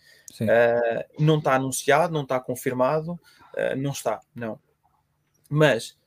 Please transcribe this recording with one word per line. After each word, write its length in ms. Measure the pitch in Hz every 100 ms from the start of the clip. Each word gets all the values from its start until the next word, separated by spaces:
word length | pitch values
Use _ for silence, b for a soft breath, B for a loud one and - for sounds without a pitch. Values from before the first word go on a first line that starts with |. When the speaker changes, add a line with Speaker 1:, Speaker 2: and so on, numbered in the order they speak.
| B B B
Speaker 1:
Sim. 120 | - 110
Speaker 2:
Eh, 580 | 113 117 117 117 117 - -
não 180 | 151 151
está 180 | 147 135
anunciado, 560 | 131 - - 147 175
não 120 | 156
está 160 | 131 127
confirmado, 800 | - 123 131 123 127 156 160 175 b b b -
eh, 200 | - 131
não 160 | 139
está, 300 | 139 120 104 _
não. 240 | 117 113 - _ _ _ _ _ _ _ _ -
Mas 480 | 147 151 117 - -